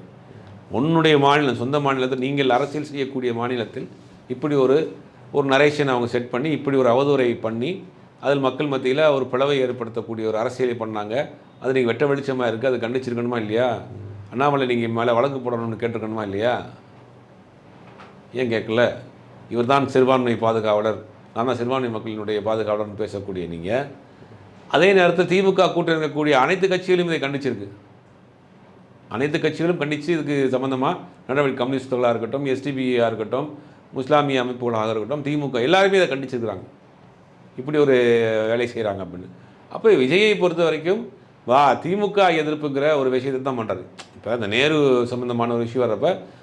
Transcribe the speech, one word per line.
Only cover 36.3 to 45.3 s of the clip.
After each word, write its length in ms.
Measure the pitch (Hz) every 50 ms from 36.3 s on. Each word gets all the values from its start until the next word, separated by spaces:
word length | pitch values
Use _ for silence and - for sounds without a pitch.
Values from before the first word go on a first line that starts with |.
| 131 120 113 107 98 95 - - - - _ - - - - - - - - _ - - - - -
இப்படி 220 | - 131 143 151 151
ஒரு 140 | 147 139 131 123 123 120 117 117 117 113 110 110 110 110
வேலை 220 | 113 120 120 120 -
செய்றாங்க 300 | 113 110 104 98 95 95
அப்படின்னு. 240 | 85 87 90 92 92 - - - - - - - -
அப்ப 200 | - - - 226
விஜயை 480 | 196 147 127 131 160 196 214 214 202 175
பொறுத்த 260 | 180 175 165 165 170
வரைக்கும், 440 | 160 156 151 147 170 196 226 233 - - - - - - - -
வா, 280 | 113 123 135 147 135 123
தி 220 | - - 156 190
மு 140 | 208 208 196
க 200 | - 202 196 180
எதிர்ப்புங்கிற 680 | 165 160 151 151 151 151 147 147 135 139 143 156 156
ஒரு 140 | 143 135 131
விஷயத்தை 440 | 127 127 123 139 131 127 131 139 131
தான் 40 | 120
பண்றாரு. 240 | 113 101 95 90 90 - - - - - -
இப்ப 200 | - - 104 117
இந்த 120 | 123 110
நேரு 600 | 98 107 123 139 156 156 151 143 139 127 123 120
சம்பந்தமான 480 | 120 123 120 127 123